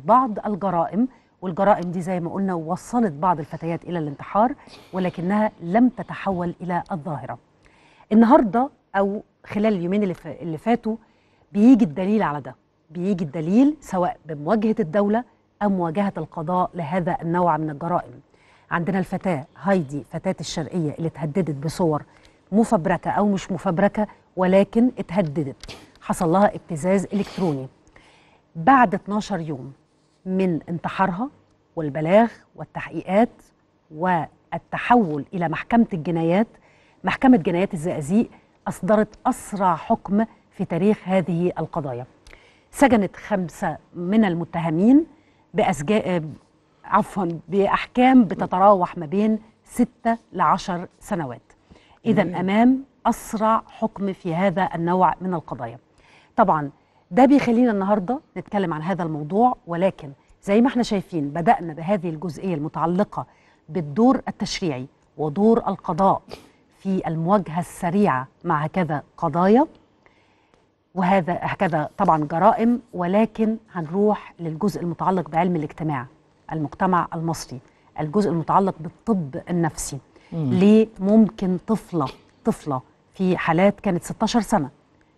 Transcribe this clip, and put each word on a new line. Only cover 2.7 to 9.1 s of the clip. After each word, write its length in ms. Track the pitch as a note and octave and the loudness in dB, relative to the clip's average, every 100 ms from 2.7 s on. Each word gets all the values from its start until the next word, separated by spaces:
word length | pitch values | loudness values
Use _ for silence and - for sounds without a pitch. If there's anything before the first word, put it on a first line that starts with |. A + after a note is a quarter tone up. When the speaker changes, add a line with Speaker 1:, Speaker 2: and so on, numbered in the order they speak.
| F3+ - A#3+ A3 | -8 -4 -2 0
Speaker 1:
بعض 260 | C#3+ F#3 D#3+ | 0 -2 -2
الفتيات 460 | D#3 D#3+ E3 E3 | -4 -8 -6 -6
إلى 140 | - F3 | -6 -6
الانتحار، 560 | D3 C#3 - G3 B3 C#4+ - - - | -6 -8 -4 0 0 0 -14 -20 -12
ولكنها 600 | F#3 F3+ - F3 G#3 G#3+ - | -4 -4 -4 -2 0 0 -4
لم 260 | E3+ G#3+ B3 | -2 2 2
تتحول 640 | - F#3 D#3 G3 F3+ F3 - | 0 -10 -8 -6 -4 -4 -8
إلى 220 | F3+ F3 - | -6 -6 -4
الظاهرة. 460 | F#3 E3+ C3+ B2+ A#2 _ _ _ _ _ _ _ | -8 -8 -10 -10 -14 _ _ _ _ _ _ _
النهاردة 580 | G#3+ A3+ D#4 A3 A#3 C#4 - _ G3 | 4 8 6 6 0 -2 -6 _ -2
أو 260 | G3 | -2